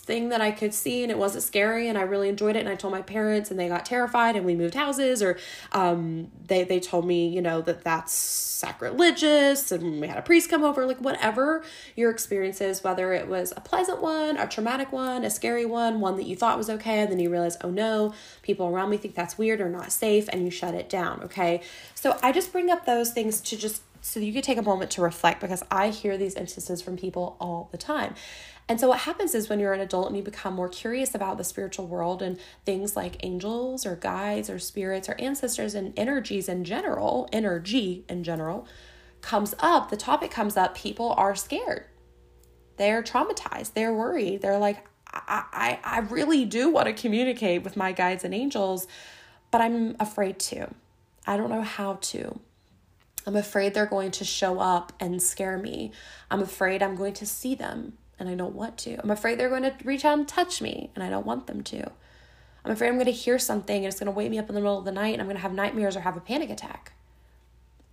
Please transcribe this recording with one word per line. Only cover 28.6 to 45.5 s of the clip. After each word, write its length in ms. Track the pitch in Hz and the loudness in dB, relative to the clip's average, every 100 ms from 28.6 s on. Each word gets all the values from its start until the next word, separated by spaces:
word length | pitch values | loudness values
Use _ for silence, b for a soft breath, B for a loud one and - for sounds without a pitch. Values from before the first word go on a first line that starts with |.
| - | -2
And 140 | 226 | 4
so 80 | 254 | 6
what 100 | 254 | 6
happens 340 | - 339 381 | 4 -2 0
is 140 | 226 202 | 0 0
when 140 | 208 | 0
you're 100 | 202 | 2
an 80 | 196 | 0
adult 280 | 190 185 190 | 0 0 0
and 100 | 202 | -2
you 40 | |
become 320 | 196 - 196 | -6 -8 -6
more 140 | 185 180 | -4 -4
curious 480 | - 226 247 262 202 | -4 -4 -2 -2 -2
about 220 | 190 190 | -2 -4
the 80 | 180 | -6
spiritual 420 | - 190 196 180 | -6 -6 -6 -6
world 340 | 175 170 185 | -2 -2 -2
and 160 | 185 180 B B - | -4 -6 B B -4
things 320 | 190 208 208 | -2 -2 -4
like 260 | 180 175 | -4 -6
angels 600 | 185 180 202 233 254 262 208 | -6 -4 -4 -4 -4 -4 -4
or 100 | 170 | -4
guides 540 | 190 185 202 208 208 | -4 -2 -2 -2 -4
or 100 | 185 | -6
spirits 480 | - - 190 190 190 | -8 -4 -4 -4 -4
or 80 | - | -4
ancestors 540 | 262 277 247 - 214 | -4 -2 -2 -2 -4
and 240 | 202 190 - | -4 -6 -2
energies 520 | 220 285 214 202 185 | 0 0 -2 -4 -2
in 160 | 180 170 | -2 -2
general, 640 | 240 415 - - 254 247 | -4 -2 0 2 2 0
energy 720 | 220 208 170 175 254 190 180 - | 0 0 0 0 0 0 -4 -6
in 160 | 180 165 | -6 -4
general, 420 | 165 160 196 - B B B B B | -4 -4 -6 -8 B B B B B
comes 340 | - 202 208 - | -2 0 0 2
up, 300 | 330 330 - | 6 6 4
the 60 | 208 | -4
topic 360 | - 302 - | 2 0 0
comes 260 | - 208 202 | -2 0 4
up, 180 | 185 - | 2 2
people 380 | 202 208 233 - | -8 -4 0 4
are 160 | 196 | 4
scared. 520 | 196 - 330 440 - - - _ _ - - - - _ - | 2 -2 -4 -2 -4 -8 -20 _ _ -20 -20 -20 -20 _ 0
They're 280 | 202 220 | 2 2
traumatized. 720 | 226 247 370 - - - 220 | 2 2 2 -2 -6 -8 -6
They're 200 | 214 226 | 0 2
worried. 480 | 214 233 339 196 196 | 2 0 0 0 0
They're 180 | 196 202 | 2 4
like, 260 | 208 208 - _ - | 4 0 -6 _ -12
"I, 320 | - - 208 - | -10 -4 -4 -4